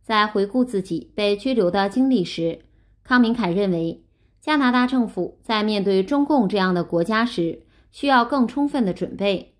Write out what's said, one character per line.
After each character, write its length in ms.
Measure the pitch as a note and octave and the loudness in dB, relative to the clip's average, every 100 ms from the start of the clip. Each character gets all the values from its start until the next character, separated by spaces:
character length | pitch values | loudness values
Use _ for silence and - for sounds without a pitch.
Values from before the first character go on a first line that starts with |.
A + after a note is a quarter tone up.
在 260 | _ A3 G#3+ | _ 0 2
回 200 | G#3+ G3+ | 0 0
顾 180 | B3+ | 0
自 160 | B3 G3+ | 0 -2
己 300 | F#3 E3 - | -4 -6 -8
被 220 | - G#3 G3+ | -2 0 0
拘 160 | C4 | 0
留 180 | A#3+ F3+ | 0 2
的 180 | G3 G3 | 2 0
经 200 | G3+ C4 | 0 2
历 160 | B3+ | 2
时， 360 | F3 - E3 E3 _ _ _ _ | 0 -4 -4 -6 _ _ _ _
康 180 | - B3 | 0 2
明 140 | A3+ | 2
凯 160 | A#3 F#3+ | 2 -2
认 220 | E3+ G3+ | 0 0
为， 320 | E3+ E3 E3+ _ _ _ _ | 0 -4 -8 _ _ _ _
加 140 | - D4+ | -2 0
拿 140 | B3+ | 2
大 160 | B3 B3 | 2 0
政 200 | C4 A3 | 0 -2
府 320 | - F3 - | -2 -6 -8
在 220 | - A3 | -4 -2
面 180 | G#3+ G#3+ | 0 0
对 200 | G3 F#3+ | 2 2
中 220 | F#3+ C#4+ | 2 0
共 240 | C#4+ D4 G3 | 2 2 2
这 80 | G#3 | 2
样 160 | F#3 | 0
的 120 | F3+ | 0
国 180 | E3 E3+ | 0 -2
家 240 | E3+ A3 A#3+ | 0 0 -2
时， 380 | - E3 - _ _ _ | -2 -4 -4 _ _ _
需 160 | - C#4+ | -6 2
要 180 | B3+ | 2
更 220 | A#3 C#4+ A#3 | 2 0 -2
充 220 | - C#4+ | 0 -2
分 160 | C#4+ | 0
的 100 | G#3 | -2
准 220 | F3 F3+ - | -2 -8 -4
备。 380 | G3+ F#3+ - _ | -2 -2 -6 _